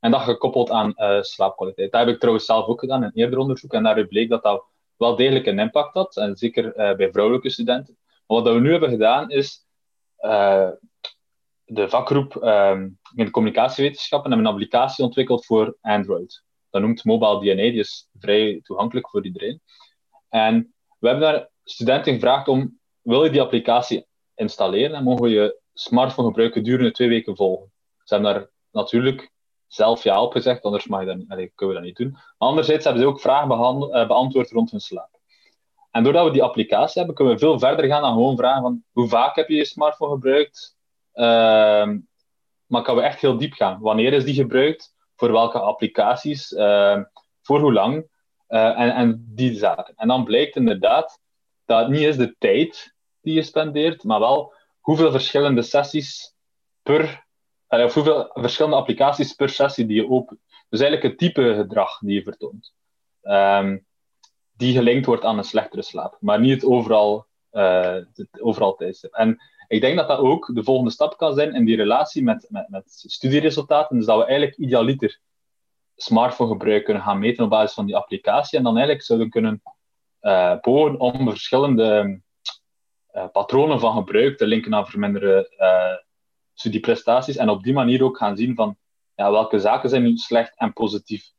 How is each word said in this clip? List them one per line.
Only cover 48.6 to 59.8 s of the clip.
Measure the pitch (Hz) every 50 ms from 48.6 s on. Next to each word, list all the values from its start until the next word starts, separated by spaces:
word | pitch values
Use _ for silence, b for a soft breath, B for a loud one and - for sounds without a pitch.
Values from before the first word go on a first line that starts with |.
| 110 113 113 117
en, | 120 120 123
en | 123 123 117 113 113 117 113
die | 107 110 131 127 117
zaken. | 104 104 98 85 - - - -
En | _ 113 113
dan | 127 127 120
blijkt | - 104 120 147 147 -
inderdaad | 143 127 113 104 95 92 107 117 - 160 - - _ _ _ _ _ _ _ _ _ _
dat | _ - 113
het | 117 127
niet | 135 151 151
is | 151 151
de | 131 123 113 - _
tijd | - 107 98 123 156 165 - - - - _ _ _ _ _ _
die | _ 160 156
je | 160 156
spendeert, | - - 160 156 156 143 147 151 165 165 160 -
maar | 107 110 104
wel | 107 117 135 151 151 b b b b b b b
hoeveel | _ - 156 156 165 156
verschillende | 135 131 131 - - 143 143 143 135 120 117
sessies | - - 117 - - - 156 139 135 - - - - _ _ _ _ _ _ _ _ _ _ _
per, | - 143 156 156 156 143 - _ _ _ _ _ _ _ _ _
eh, | _ - 117 120
of | 120 -
hoeveel | 156 147 151 151 139 - - -
verschillende | - 120 120 - - 156 151 151
applicaties | 135 131 - 113 - 135 139 147 - 151 139 -
per | _ 143 135
sessie | 139 - 139 139 139 -